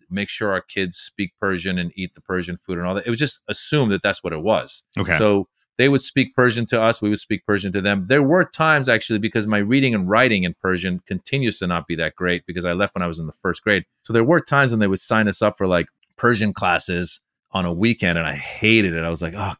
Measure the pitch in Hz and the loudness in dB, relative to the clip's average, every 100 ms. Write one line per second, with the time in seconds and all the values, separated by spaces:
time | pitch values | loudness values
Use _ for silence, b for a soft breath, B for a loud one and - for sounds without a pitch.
0 | - 95 98 - 107 92 - 101 92 - | -8 -6 -6 -4 -2 -2 -4 -4 -4 -6
1 | - - 95 _ 98 90 92 92 87 - | -10 -8 -8 _ -2 -2 -2 -2 -4 -6
2 | 90 - - 92 87 87 - 85 90 95 | -10 -12 -6 -4 -4 -8 -8 -6 -4 -4
3 | 120 117 147 - - - - 151 113 98 | -4 -4 -6 -10 -10 -10 -2 0 2 0
4 | 101 - 85 78 98 87 62 - - - | -2 -4 -6 -4 0 0 -2 -12 -8 -6
5 | 92 82 107 101 92 _ _ - 135 135 | 0 2 4 2 0 _ _ 2 2 2
6 | - 135 - - 123 117 113 117 113 - | 0 -2 0 2 2 2 0 2 2 2
7 | 104 104 - 101 - 101 98 98 101 101 | 0 -2 -2 -4 0 -2 0 -2 0 0
8 | 92 143 139 180 - - 160 151 131 113 | 2 2 4 2 2 0 2 2 2 0
9 | - 107 107 117 107 104 101 135 131 107 | 0 -2 0 -2 0 0 2 2 2 0
10 | 92 110 127 101 90 - 92 90 92 90 | 2 4 4 2 0 -2 -2 0 -2 -4
11 | - 92 - 139 120 - 90 85 78 80 | -6 -10 -4 -2 -2 -2 -2 -4 -4 -4
12 | 78 - 90 87 - 87 87 87 101 95 | -4 -2 -2 -2 -4 -6 -2 -2 -2 -2
13 | 87 80 78 - 92 - 107 95 - _ | -4 -6 -10 -6 -4 -2 0 0 -2 _
14 | - 113 117 170 - 139 131 113 101 95 | 0 2 4 2 2 2 2 2 2 0
15 | - 110 104 - 104 - 95 87 80 _ | 0 0 0 0 -2 0 2 2 0 _
16 | _ - 120 107 107 - 92 87 - 87 | _ -2 0 2 0 0 0 0 -2 -4
17 | 87 - _ _ _ 95 87 85 117 113 | -6 -10 _ _ _ -4 -2 0 0 2
18 | 90 85 78 71 - - 110 113 95 82 | 0 0 -2 -6 -10 0 4 4 4 0
19 | 82 80 82 101 101 | -4 -4 -6 -6 -8